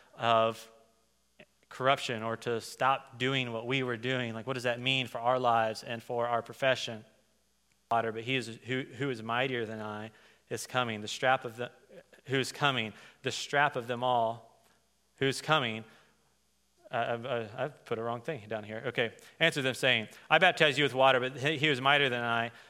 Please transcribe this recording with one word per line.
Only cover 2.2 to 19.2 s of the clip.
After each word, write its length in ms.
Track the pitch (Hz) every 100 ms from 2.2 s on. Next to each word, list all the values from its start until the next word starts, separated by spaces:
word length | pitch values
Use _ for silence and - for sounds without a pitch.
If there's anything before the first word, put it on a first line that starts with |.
or 140 | 113 113
to 220 | 120 113
stop 600 | - - 131 135 - 120
doing 340 | 127 135 123
what 140 | 113 120
we 160 | 135
were 140 | 127 113
doing? 360 | 123 131 117
Like, 140 | 113 117
what 80 | 127
does 80 |
that 160 | 120 120
mean 260 | 131 131 120
for 140 | 120
our 180 | 120 127
lives 460 | 123 113 110 107
and 180 | - 113
for 240 | - 120 120
our 160 | 117
profession? 640 | 110 113 135 123 - 107 - _ _ _ _ _ _ _ -
Water, 200 | 117 113
but 120 | 110
he 120 | 113 131
is, 220 | 113 113 113
who, 180 | 131 - 120
who 140 | 139
is 100 | 113
mightier 460 | 113 117 135 120 110
than 120 | 110
I 300 | 107 107 110 - - _ -
is 160 | 117 -
coming. 360 | 127 120 107
The 60 | 104
strap 380 | - 131 131 120
of 100 | 113
the, 140 | 120 - - - - - -
who's 260 | 135 120
coming, 420 | - 143 127 107 - - _
the 100 | 131
strap 440 | - - 147 143 135
of 100 | 117
them 180 | 120
all, 560 | 127 123 113 113 - _ _ _ _ _ _ -
who's 220 | 135 -
coming. 440 | - 156 117 113 110 - _ _ _ _ _ _ _ _ -
Uh, 160 | 123 120
I've, 160 | 117 127
uh, 180 | 120 107 135
I've 280 | 143 - -
put 140 | 110
a 20 |
wrong 200 | 117 120
thing 220 | 165 135 104
down 160 | 110
here. 180 | 104 110 131
Okay. 240 | 131 113 -